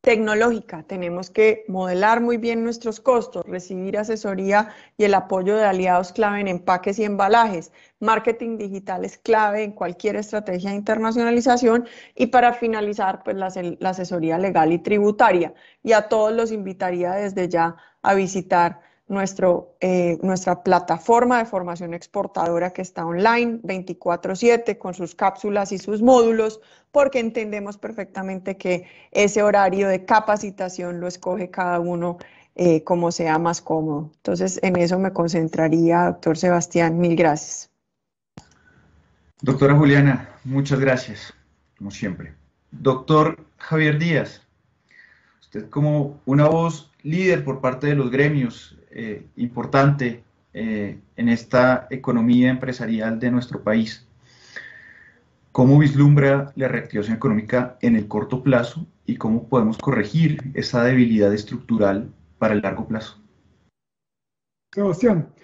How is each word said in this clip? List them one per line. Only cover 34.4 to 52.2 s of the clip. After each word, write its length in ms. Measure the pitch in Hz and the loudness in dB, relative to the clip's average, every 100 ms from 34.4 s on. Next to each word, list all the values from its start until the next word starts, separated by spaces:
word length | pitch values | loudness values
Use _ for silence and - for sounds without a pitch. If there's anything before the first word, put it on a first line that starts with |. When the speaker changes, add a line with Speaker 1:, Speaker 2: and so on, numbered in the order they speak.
| 185 180 | -2 -2
Speaker 1:
en 140 | 190 180 | 0 2
eso 220 | 170 180 | 2 0
me 140 | 190 | -2
concentraría, 960 | 190 170 170 160 - 160 160 165 170 175 | -2 -2 0 -2 0 2 4 4 4 2
doctor 300 | 175 - 160 | 0 -2 0
Sebastián. 600 | 185 175 165 170 170 165 | 2 0 0 0 0 2
Mil 180 | 175 170 | 0 2
gracias. 540 | 165 151 - - - _ _ _ _ _ _ - _ _ _ _ _ _ _ _ _ _ | 2 0 -6 -16 -18 _ _ _ _ _ _ -20 _ _ _ _ _ _ _ _ _ _
Speaker 2:
Doctora 320 | - 131 139 | -4 2 4
Juliana, 540 | 147 147 143 139 127 - - | 6 6 6 4 2 -4 -18
muchas 340 | 127 135 139 135 | -6 -4 0 0
gracias, 560 | 135 123 - 104 - - _ _ _ _ | 2 0 -4 -14 -18 -20 _ _ _ _
como 140 | 101 | -14
siempre. 440 | 101 104 85 80 78 _ _ _ | -8 -8 -8 -14 -20 _ _ _
Doctor 640 | - 127 127 - 156 156 160 - _ | -4 -2 -2 2 2 2 -2 -16 _
Javier 420 | - 156 156 147 | -6 -2 0 0
Díaz, 480 | 170 147 107 - _ _ _ _ _ _ _ _ _ _ | 0 -2 -4 -12 _ _ _ _ _ _ _ _ _ _
usted 280 | _ 107 110 | _ -16 -10
como 520 | - 147 147 143 - - | -2 0 0 -2 -6 0
una 200 | 139 147 | 4 4
voz 460 | 165 165 160 - _ | 4 0 -4 -14 _
líder 420 | 143 170 190 165 | -6 -2 2 0
por 160 | 143 135 | -2 -4
parte 280 | 131 123 147 | -4 -2 -2
de 80 | 143 | 0
los 140 | 123 | 0
gremios, 680 | 127 147 147 120 - - - _ | 2 2 2 -2 -6 -20 -20 _
eh, 320 | - 110 104 - - | -14 -12 -12 -14 -8
importante, 840 | 120 120 120 135 143 143 123 117 _ _ _ | -8 -6 0 4 4 4 -2 -6 _ _ _
eh, 480 | - 110 107 101 - _ - | -10 -6 -6 -6 -10 _ -4
en 120 | 117 | 0
esta 560 | 117 - 123 127 127 - | 0 2 2 4 2 -2
economía 600 | 127 - 120 | -10 -2 0